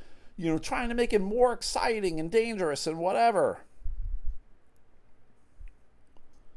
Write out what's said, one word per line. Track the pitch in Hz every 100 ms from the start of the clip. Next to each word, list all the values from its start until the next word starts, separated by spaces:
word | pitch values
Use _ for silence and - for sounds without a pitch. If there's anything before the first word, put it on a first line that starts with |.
| - - - -
you | 165
know, | 160
trying | - - 240
to | 233
make | 240
it | 208
more | 190 226 247
exciting | 226 - - 247 220 190 160
and | 160
dangerous | 226 226 214 165 139 160
and | 165
whatever. | 175 220 233 196 127 85 - - - - - - - - - - - - - - - - - - - - - - - - - - - - -